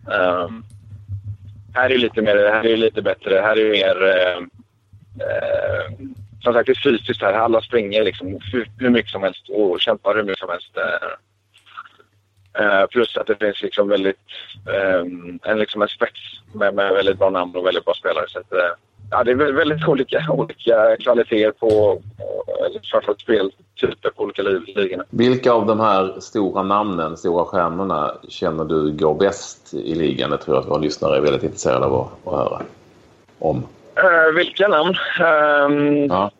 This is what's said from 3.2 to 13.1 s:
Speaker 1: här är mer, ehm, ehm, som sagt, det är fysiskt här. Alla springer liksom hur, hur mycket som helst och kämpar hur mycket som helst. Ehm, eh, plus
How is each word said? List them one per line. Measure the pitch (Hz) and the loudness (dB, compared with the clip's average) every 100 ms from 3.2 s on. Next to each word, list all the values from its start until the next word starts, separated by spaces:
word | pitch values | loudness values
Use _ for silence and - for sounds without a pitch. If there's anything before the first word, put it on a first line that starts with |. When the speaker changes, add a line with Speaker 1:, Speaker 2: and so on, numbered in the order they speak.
| 101 95 | 0 2
Speaker 1:
här | 104 110 | 4 2
är | 110 | 2
mer, | 101 95 92 95 | 2 2 2 4
ehm, | 92 90 87 90 - _ _ _ - _ - | 4 2 -2 -10 -18 _ _ _ -20 _ -10
ehm, | - 53 - 55 50 50 82 104 - - - - | -6 -4 -2 -2 -2 -4 -6 -12 -16 -18 -20 -4
som | 120 | 0
sagt, | 117 | 2
det | 113 | 2
är | 127 143 | 2 2
fysiskt | 113 - 113 | 0 -2 -2
här. | 104 | 0
Alla | 104 117 113 | 2 2 2
springer | - 120 101 107 | 2 -2 0 0
liksom | 101 - 92 95 - | 0 -2 -12 -10 -6
hur, | 127 107 - | -6 -6 -4
hur | 127 | 2
mycket | 120 104 | 2 0
som | 98 | -4
helst | 95 - - | -4 -6 -6
och | 101 98 85 | 0 0 2
kämpar | 117 107 - | -2 0 0
hur | 107 | 0
mycket | 104 95 | -2 -6
som | 92 | -6
helst. | 87 - - | -8 -8 -6
Ehm, | 90 85 85 85 _ _ _ _ _ - - _ _ _ _ _ _ 107 | -4 -4 -6 -12 _ _ _ _ _ -20 -20 _ _ _ _ _ _ -2
eh, | 104 98 | 2 2
plus | 98 120 113 | 2 2 0